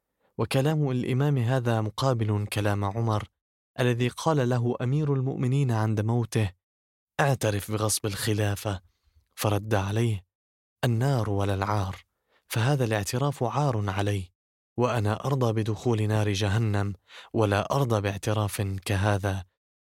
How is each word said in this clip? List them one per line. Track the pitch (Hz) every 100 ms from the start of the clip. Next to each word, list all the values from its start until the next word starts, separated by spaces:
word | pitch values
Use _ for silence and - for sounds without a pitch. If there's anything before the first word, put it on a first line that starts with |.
| _ _ _ -
وكلام | 113 135 135 156 143
الإمام | 127 - 127 147 139
هذا | 117 131 120 113
مقابل | 107 - 135 120 110 104 104
كلام | - 104 101 101
عمر | 107 113 107 101 _ _ _ _ -
الذي | 123 120 123
قال | - - 151 120
له | 123 120 120
أمير | 123 143 151
المؤمنين | 135 131 - 127 135 135
عند | 113 110 107
موته: | 107 120 113 117 104 - _ _ _ _ _ -
"اعترف | 147 127 110 101 -
بغصب | 107 107 - 110
الخلافة." | 98 - 107 104 101 107 95 _ _ _ _ _ -
فرد | 110 101 107 110
عليه: | 95 104 117 104 - _ _ _ _ -
"النار | 127 113 135 135 107
ولا | 98 98
العار، | 98 98 107 92 95 - _ _ _ -
فهذا | - 117 147
الاعتراف | 120 107 98 123 143 139
عار | 120 127 147 110 101
علي، | 95 101 101 92 _ _ _ _ -
وأنا | 120 117 104 107 131
أرضى | 139 120
بدخول | 110 107 104 127 113 107
نار | 107 104
جهنم، | 98 104 104 113 101 101 98 _ - -
ولا | 110 107 101 - 139
أرضى | 131 110
باعتراف | 101 98 - 107 104 -
كهذا | 98 95 - 101 104 101 98 95 90 _ _ _